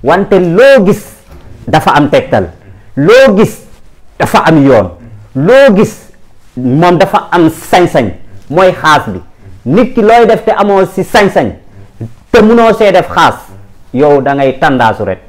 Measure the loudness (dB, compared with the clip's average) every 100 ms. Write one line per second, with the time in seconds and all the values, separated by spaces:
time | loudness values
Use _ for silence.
0 | 0 -2 0 0 0 2 4 4 2 -2
1 | -6 -20 _ -20 -20 -18 -4 -2 0 0
2 | 0 -2 -2 -4 -4 -12 -20 -20 -14 -4
3 | 2 4 4 2 -2 -4 -20 -20 -20 -20
4 | -20 -8 -2 -2 2 2 4 2 0 -8
5 | -20 -20 -14 -6 2 4 4 4 0 -4
6 | -20 -20 -20 -20 -18 -8 -4 0 0 2
7 | 0 -2 -2 0 0 -2 -4 -2 0 -2
8 | -4 -8 -18 -20 -8 0 0 0 -2 -2
9 | -2 -12 -14 -20 -20 -16 -4 0 0 0
10 | 2 2 2 0 -2 -2 0 0 -2 -4
11 | -4 -2 0 -2 -4 -8 -20 -20 -20 -16
12 | -16 -16 -4 0 2 2 2 2 0 0
13 | -2 0 -2 -2 -14 -20 -20 -20 -10 -2
14 | 0 2 0 -2 -2 -2 -2 0 -2 -2
15 | -6 -8